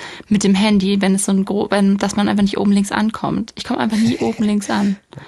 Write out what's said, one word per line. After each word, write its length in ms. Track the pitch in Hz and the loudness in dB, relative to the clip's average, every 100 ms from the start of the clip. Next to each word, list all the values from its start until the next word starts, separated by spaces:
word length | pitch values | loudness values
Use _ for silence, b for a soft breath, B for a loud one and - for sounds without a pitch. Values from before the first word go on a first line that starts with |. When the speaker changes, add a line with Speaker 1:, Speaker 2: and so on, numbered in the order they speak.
| B B - | B B -2
Speaker 1:
mit 160 | 208 | 0
dem 100 | 202 | 2
Handy, 460 | 190 214 208 185 202 | 2 4 2 2 2
wenn 140 | 196 196 | 2 0
es 80 | |
so 80 | - | 0
ein 120 | 196 | 0
gro-, 240 | 190 202 - | 0 -2 0
wenn, 260 | 202 196 196 | 2 2 2
dass 180 | 202 | 0
man 140 | 202 202 | 0 0
einfach 160 | 202 | 2
nicht 140 | 202 - | 0 0
oben 140 | 202 | 2
links 200 | 202 202 | 2 0
ankommt. 600 | - 214 - - - 226 - | 0 -2 -2 -4 -4 -6 -10
Ich 80 | |
komme 160 | - 247 | -8 -4
einfach 160 | 240 214 | -2 0
nie 200 | 226 247 | 0 0
Speaker 2:
<laughs> 40 | |
Speaker 1:
oben 240 | 233 226 | -2 -2
links 260 | 214 208 202 | -2 -2 -2
an. 260 | 220 202 196 _ B | -2 -2 -2 _ B